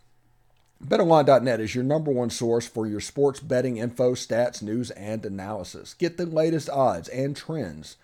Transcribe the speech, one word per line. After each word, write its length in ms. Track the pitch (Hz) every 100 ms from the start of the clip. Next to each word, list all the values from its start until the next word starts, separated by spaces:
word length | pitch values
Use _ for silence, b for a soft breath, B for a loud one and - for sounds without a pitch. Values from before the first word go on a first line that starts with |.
| _ _ _ _ _ _ _ _
Bet 200 | 131 -
online 260 | 170 156 143
dot 180 | 127
net 160 | 127 110
is 140 | 110
your 100 | 123
number 280 | 131 156 151
one 180 | 123 117
source 380 | - 117 117 117
for 180 | 120 110
your 140 | 104
sports 400 | - 143 139 131
betting 380 | 151 127 127 113
info, 360 | 120 120 123
stats, 480 | 127 - 113 123 -
news, 300 | 107 117 110
and 340 | 98 104 110 101
analysis. 680 | 98 98 104 90 - - -
Get 220 | 170 170
the 100 | 175
latest 420 | 160 160 160 -
odds 380 | 139 127 85 80
and 260 | 127 139 139
trends 640 | - 160 95 76 78 -